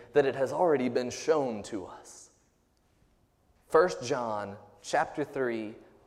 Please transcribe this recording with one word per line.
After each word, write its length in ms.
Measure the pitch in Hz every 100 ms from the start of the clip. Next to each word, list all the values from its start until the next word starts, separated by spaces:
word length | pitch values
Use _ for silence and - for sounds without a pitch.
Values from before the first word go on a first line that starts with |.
| -
that 120 | 147 139
it 100 | 135
has 160 | 127
already 380 | 147 180 139 123
been 220 | 127 123
shown 500 | - - 156 131 107
to 220 | 98 101 87
us. 440 | - - - - _ _ _ _ _ _ _ _ _ _ _ _ _ -
First 360 | 160 175 -
John 520 | 120 135 117 104 101 98 - -
chapter 420 | - 143 160 - 143
three, 500 | 139 123 113 107 113 - -